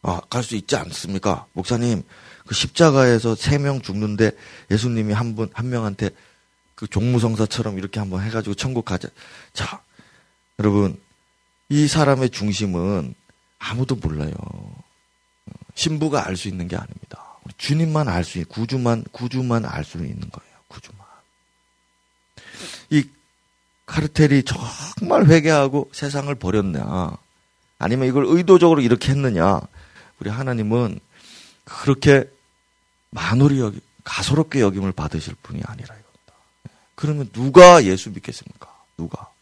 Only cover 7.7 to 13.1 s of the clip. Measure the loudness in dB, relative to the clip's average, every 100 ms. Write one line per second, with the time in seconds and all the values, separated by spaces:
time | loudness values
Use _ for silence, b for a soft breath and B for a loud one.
7.7 | -6 -8 -8 -6 -6 -6 -6 -6 -6 -4
8.7 | -4 -4 -6 -6 _ B B B -12 -10
9.7 | -12 _ b b b b b _ -2 0
10.7 | 2 0 -4 _ _ _ _ _ _ _
11.7 | 0 2 2 2 2 0 -2 -4 -2 -2
12.7 | -2 -2 -4 -6